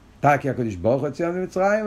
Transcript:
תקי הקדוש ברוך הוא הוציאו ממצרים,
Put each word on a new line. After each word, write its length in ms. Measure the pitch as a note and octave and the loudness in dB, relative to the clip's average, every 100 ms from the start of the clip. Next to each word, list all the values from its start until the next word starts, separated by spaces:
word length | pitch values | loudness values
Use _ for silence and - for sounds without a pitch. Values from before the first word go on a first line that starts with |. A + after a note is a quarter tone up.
| - - | -20 0
תקי 300 | D3 C#3+ C#3 | 2 2 0
הקדוש 260 | A#2+ A#2 F2+ | -4 -4 -2
ברוך 260 | G#2+ C3+ | 0 2
הוא 60 | D3 | 0
הוציאו 240 | C#3 E3+ | -4 -4
ממצרים, 520 | F3+ F3+ F#3 G3 G#3+ | -4 -4 0 0 0